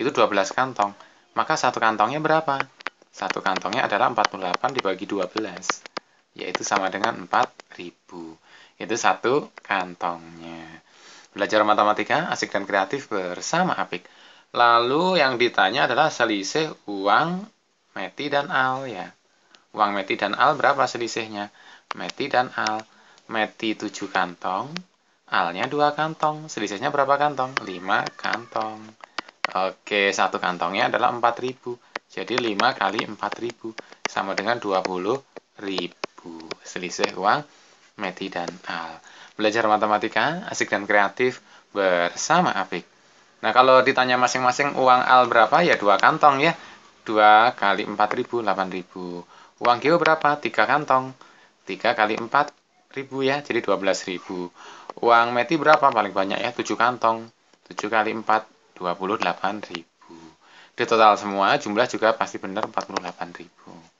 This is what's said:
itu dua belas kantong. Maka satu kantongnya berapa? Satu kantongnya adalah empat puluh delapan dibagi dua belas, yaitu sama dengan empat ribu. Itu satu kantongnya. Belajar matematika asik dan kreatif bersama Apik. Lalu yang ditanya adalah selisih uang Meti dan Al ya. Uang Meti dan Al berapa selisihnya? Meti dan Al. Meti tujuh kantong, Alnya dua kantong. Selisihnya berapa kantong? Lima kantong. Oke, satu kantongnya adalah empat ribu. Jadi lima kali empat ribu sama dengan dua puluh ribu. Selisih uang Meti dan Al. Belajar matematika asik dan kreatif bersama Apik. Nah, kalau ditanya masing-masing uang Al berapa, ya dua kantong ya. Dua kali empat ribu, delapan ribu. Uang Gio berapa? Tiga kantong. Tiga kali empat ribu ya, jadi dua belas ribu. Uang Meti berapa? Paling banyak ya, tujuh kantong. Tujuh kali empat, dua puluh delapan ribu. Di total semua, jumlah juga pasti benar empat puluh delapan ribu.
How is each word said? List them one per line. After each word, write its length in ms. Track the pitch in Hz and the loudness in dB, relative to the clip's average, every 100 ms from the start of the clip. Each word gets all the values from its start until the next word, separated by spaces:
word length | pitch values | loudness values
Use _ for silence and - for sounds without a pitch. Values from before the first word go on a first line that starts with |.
itu 80 | 120 | -2
dua 160 | - 110 | 2 2
belas 240 | 101 - | 2 0
kantong. 480 | - 131 117 101 98 - _ _ - | -2 -2 0 -2 -4 -20 _ _ -4
Maka 160 | 113 156 | -2 0
satu 160 | 127 117 | 0 0
kantongnya 400 | 113 107 107 147 | 0 2 0 0
berapa? 400 | 151 156 156 135 135 - - - _ | 2 2 2 -4 -6 -12 -14 -14 _
Satu 320 | - 98 - 95 | -8 -8 -4 -2
kantongnya 400 | 92 95 117 120 | -2 -2 -2 0
adalah 240 | 107 127 | 2 2
empat 240 | 113 101 | 2 -2
puluh 160 | 95 92 | -2 -4
delapan 240 | 87 - | -2 -4
dibagi 320 | - 98 92 101 | -2 -4 -4 -4
dua 240 | 101 90 | -4 -4
belas, 560 | 107 107 90 95 - - - - _ _ | -6 -8 -8 -8 -10 -12 -16 -18 _ _
yaitu 320 | - - 110 - | -12 -8 -8 -2
sama 240 | 101 95 | -2 -2
dengan 240 | 95 110 92 90 | -2 -4 -4 -2
empat 240 | 104 127 - - - | 0 0 -6 -20 -16
ribu. 560 | 87 - _ 90 82 80 _ - - - | -16 -16 _ -16 -16 -16 _ -20 -20 -12
Itu 160 | 90 117 | -6 0
satu 560 | 135 - 113 139 110 - | 0 2 2 0 -2 -10
kantongnya. 1200 | - 98 90 87 87 85 82 82 82 82 82 80 _ _ - - - 95 | -4 -4 -4 -6 -6 -6 -12 -18 -16 -14 -16 -20 _ _ -20 -20 -14 -4
Belajar 240 | 98 107 | 2 4
matematika 720 | 107 104 104 107 107 127 165 | 4 4 4 2 0 -2 -2
asik 160 | - 107 | -4 -4
dan 160 | 101 98 | -4 -2
kreatif 480 | 101 98 139 - | -2 -2 -4 -6
bersama 640 | 104 92 90 85 160 180 113 | -6 -6 -8 -4 -2 0 -2
Apik. 320 | 92 90 - - - - _ 127 | -6 -8 -12 -20 -20 -20 _ 2
Lalu 640 | 120 117 120 143 185 185 | 6 6 4 2 2 2
yang 160 | 135 120 | 2 2
ditanya 480 | 120 - 95 123 151 | 2 2 2 2 0
adalah 240 | 123 156 | 2 0
selisih 640 | - 117 101 95 147 156 - - | 2 0 0 -2 -4 -4 -8 -10
uang 640 | 101 98 110 160 180 214 _ _ _ _ 104 | -4 2 2 2 -4 -10 _ _ _ _ -12
Meti 320 | 95 - 143 | -10 -8 -4
dan 240 | 143 151 | -2 -2
Al 400 | 147 131 131 135 | -2 -2 -4 -8
ya. 160 | 98 90 - _ _ _ _ _ | -10 -12 -16 _ _ _ _ _
Uang 240 | 107 104 101 | -2 0 0
Meti 240 | 95 110 | -4 -2
dan 160 | 101 104 | -2 2
Al 240 | 131 147 | 2 4
berapa 240 | 123 135 | 2 2
selisihnya? 640 | 127 120 117 - 110 107 104 _ - - - - | 0 -2 -6 -6 -8 -8 -10 _ -20 -18 -14 -10
Meti 320 | 92 - - | -10 -8 -2
dan 240 | 123 127 - | 0 -2 -2
Al. 240 | 110 110 - _ _ _ - | -4 -4 -8 _ _ _ -8
Meti 400 | 110 107 - 110 | -4 -4 -4 -6
tujuh 400 | 104 107 92 98 | -4 -8 -8 -4
kantong, 560 | - 87 87 92 95 127 175 185 _ _ _ _ | -2 -4 -6 -6 -6 -6 -10 -14 _ _ _ _
Alnya 320 | 113 87 90 127 | -2 -2 -2 -4
dua 240 | 147 147 147 | 0 0 0
kantong. 560 | 156 160 151 151 156 | -4 -2 -2 -2 -8
Selisihnya 400 | - 104 98 135 | -8 -6 -4 -2
berapa 240 | 139 139 143 | 0 2 2
kantong? 400 | 147 143 131 135 | 0 -2 -4 -6
Lima 400 | 101 90 92 110 - - | -8 -6 -2 -2 -2 -6
kantong. 640 | - - 117 113 110 107 110 110 - - - - - - | -6 -6 -6 -6 -6 -8 -16 -20 -16 -14 -14 -8 -6 -2
Oke, 560 | 95 - - 104 98 | -2 -4 -4 2 2
satu 320 | 98 95 98 | 2 0 0
kantongnya 480 | 92 87 85 98 135 | -4 -2 -2 0 0
adalah 160 | 107 123 | 2 0
empat 320 | 120 117 117 | 2 0 0
ribu. 400 | 123 127 - - _ - - | -6 -8 -12 -14 _ -16 -12
Jadi 240 | - 95 123 | -10 -6 -2
lima 400 | 117 101 117 135 | -2 0 0 2
kali 320 | 98 92 101 | 0 -2 -4
empat 320 | 104 101 - | -6 -8 -6
ribu 320 | 117 - 113 110 - - | -8 -8 -12 -14 -18 -12
sama 320 | - 110 98 95 | -8 -4 -4 -4
dengan 240 | 98 117 | -4 -4
dua 240 | 104 95 | -2 -2
puluh 320 | 92 92 95 135 - - - - | -2 -2 -2 -4 -6 -20 -20 -12
ribu. 720 | 101 95 87 - - - 87 82 82 - - | -8 -6 -6 -10 -14 -14 -18 -16 -16 -16 -12
Selisih 480 | - 90 - 107 101 | -10 -8 -4 -4 -2
uang 320 | 98 131 147 _ _ _ _ - | 0 0 -4 _ _ _ _ -10
Meti 240 | 98 90 98 | -10 -8 -8
dan 240 | 92 85 87 - | -6 -8 -10 -10
Al. 320 | 87 82 80 - - - - | -10 -10 -14 -20 -20 -16 -2
Belajar 240 | 107 110 107 | 0 2 2
matematika 720 | 107 107 104 113 110 123 170 - | 2 2 0 0 0 0 -2 -6
asik 160 | - 113 | -6 -2
dan 160 | 101 | -2
kreatif 560 | 101 104 98 - 127 123 - - _ | 2 2 2 0 -2 -4 -12 -20 _
bersama 800 | 101 95 87 87 - - 165 165 98 | 0 2 2 0 -2 2 4 4 0
Apik. 240 | 92 87 - _ _ _ _ _ | -4 -6 -10 _ _ _ _ _
Nah, 160 | 110 120 | 2 6
kalau 240 | 131 131 127 | 8 8 6
ditanya 320 | 131 127 127 | 4 2 4
masing-masing 560 | 123 127 127 123 143 139 | 2 2 0 2 0 2
uang 240 | 127 127 | 6 6
Al 320 | - 127 120 | 6 6 6
berapa, 320 | 117 110 147 | 6 6 6
ya 160 | 175 113 | 4 4
dua 160 | 101 98 | 4 6
kantong 480 | 120 156 151 135 | 4 6 4 6
ya. 80 | 151 - - - - _ - | 2 0 -8 -20 -20 _ -2
Dua 480 | 107 107 107 117 | 6 8 8 6
kali 320 | - 101 98 104 | 2 0 0 -2
empat 320 | 104 104 - | -2 0 -2
ribu, 240 | - 120 | -4 -4
delapan 240 | 107 92 92 | -2 -2 -4
ribu. 560 | 92 87 92 90 87 - - - - | -6 -10 -12 -12 -12 -14 -20 -20 -4
Uang 160 | 117 120 | 0 2
Gio 240 | 131 170 | 2 2
berapa? 400 | 156 156 147 147 | 2 2 0 -2
Tiga 240 | 120 - 107 | -2 0 2
kantong. 480 | 139 147 131 131 131 - _ _ _ | 2 2 0 -2 -10 -20 _ _ _
Tiga 320 | - 92 113 | -12 -4 -2
kali 240 | 120 107 110 | 2 0 0
empat 320 | - 139 147 - _ _ _ - | -2 -2 -2 -6 _ _ _ -14
ribu 240 | 135 131 | -10 -4
ya, 240 | 131 143 143 | -2 -2 -2
jadi 160 | 113 | -2
dua 160 | 117 95 | 0 0
belas 240 | 98 90 - | 0 -2 -4
ribu. 400 | 90 - 92 87 - - - - - 117 | -10 -8 -8 -10 -12 -20 -20 -18 -2 4
Uang 240 | 117 120 | 6 4
Meti 240 | 123 120 | 0 0
berapa? 400 | - 143 151 139 | 2 4 4 4
Paling 160 | 117 101 | 2 0
banyak 320 | 95 95 101 | 0 -2 -2
ya, 80 | 113 | -4
tujuh 240 | 123 107 | -4 -4
kantong. 560 | 107 117 123 113 113 113 _ _ _ - | 0 0 2 0 0 -6 _ _ _ -16
Tujuh 240 | 90 104 | -10 -2
kali 160 | 113 107 | 0 0
empat, 400 | 110 107 110 - _ _ | -2 0 0 -2 _ _
dua 240 | - 90 87 | -8 -4 -4
puluh 240 | 92 107 | -2 -2
delapan 400 | 92 82 95 104 | -2 -2 -4 -6
ribu. 560 | - 87 82 _ - 82 82 - _ - - | -10 -12 -14 _ -20 -20 -20 -20 _ -20 -12
Di 80 | - 117 | -6 2
total 240 | 113 110 | 6 8
semua, 400 | 98 104 98 98 143 | 6 2 0 2 2
jumlah 240 | 107 104 127 | 0 0 0
juga 320 | 101 110 - | 2 2 2
pasti 240 | 98 110 | -4 -8
benar 240 | 98 95 113 | -8 -6 -6
empat 240 | 104 - | -6 -6
puluh 80 | 98 | -6
delapan 320 | 90 - 90 85 | -8 -10 -12 -14
ribu. 320 | 85 _ - 87 82 | -20 _ -20 -20 -20